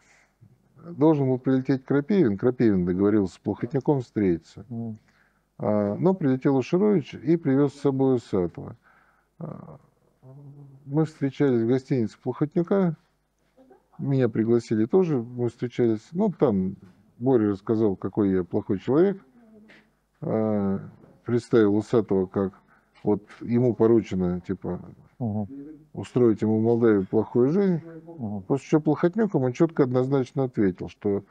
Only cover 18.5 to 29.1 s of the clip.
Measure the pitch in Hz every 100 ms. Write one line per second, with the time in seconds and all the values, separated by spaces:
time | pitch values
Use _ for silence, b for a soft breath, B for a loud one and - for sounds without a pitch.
18.5 | 107 - 95 - 143 196 196 - _ _
19.5 | - - b b _ _ _ - 113 110
20.5 | 104 98 98 - - - _ - 120 -
21.5 | 120 101 104 104 120 98 95 92 104 95
22.5 | - _ b b _ - 101 - - -
23.5 | 120 127 107 113 117 95 95 90 90 -
24.5 | 92 92 90 - - _ - 120 104 101
25.5 | 139 143 - - - 95 123 120 101 107
26.5 | 110 113 117 117 104 95 110 104 120 131
27.5 | 180 196 165 165 160 160 165 107 104 92
28.5 | 139 - 156 156 147 175